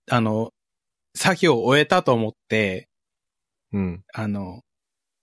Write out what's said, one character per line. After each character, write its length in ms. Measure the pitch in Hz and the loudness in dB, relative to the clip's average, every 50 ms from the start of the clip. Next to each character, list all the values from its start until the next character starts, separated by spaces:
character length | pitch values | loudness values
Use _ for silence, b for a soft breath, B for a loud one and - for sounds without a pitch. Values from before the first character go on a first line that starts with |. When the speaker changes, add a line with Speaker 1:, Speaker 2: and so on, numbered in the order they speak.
| _ - | _ -2
Speaker 1:
あ 100 | 127 120 | 0 0
の、 300 | 113 107 107 110 117 - - _ _ _ _ _ _ _ _ _ _ _ - | 0 0 -2 -2 -4 -6 -10 _ _ _ _ _ _ _ _ _ _ _ -8
作 280 | - - 190 180 - | -2 0 0 0 2
業 140 | 185 165 131 | 2 2 2
を 80 | 113 95 | 2 2
終 180 | 123 135 147 | 2 2 2
え 40 | 147 | 4
た 160 | - 185 180 | 2 2 2
と 120 | - 143 123 | 2 2 2
思 160 | 113 110 110 | 2 0 -4
っ 20 | - _ _ - | -6 _ _ -2
て、 400 | 110 110 104 95 92 - - _ _ _ _ _ _ _ _ _ _ _ _ _ _ _ _ _ | -2 0 0 0 -2 -6 -10 _ _ _ _ _ _ _ _ _ _ _ _ _ _ _ _ _
Speaker 2:
う 60 | 104 101 | -6 -4
ん。 240 | 95 90 87 98 - _ | -4 -4 -6 -10 -16 _
Speaker 1:
あ 140 | - 113 110 | -12 -8 -8
の、 360 | 104 101 101 98 90 92 123 - _ _ _ _ _ _ _ _ _ _ _ | -6 -6 -8 -8 -12 -14 -18 -20 _ _ _ _ _ _ _ _ _ _ _